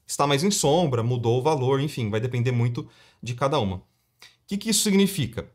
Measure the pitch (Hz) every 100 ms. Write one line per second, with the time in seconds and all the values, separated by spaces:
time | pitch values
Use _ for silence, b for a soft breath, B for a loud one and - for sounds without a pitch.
0 | - - 143 139 196 202 139 151 165 117
1 | 113 123 117 123 139 151 127 135 143 135
2 | 107 107 123 120 120 120 120 120 - b
3 | b b 113 120 139 147 101 90 - _
4 | _ _ B B _ 202 220 214 214 196
5 | 196 190 117 - -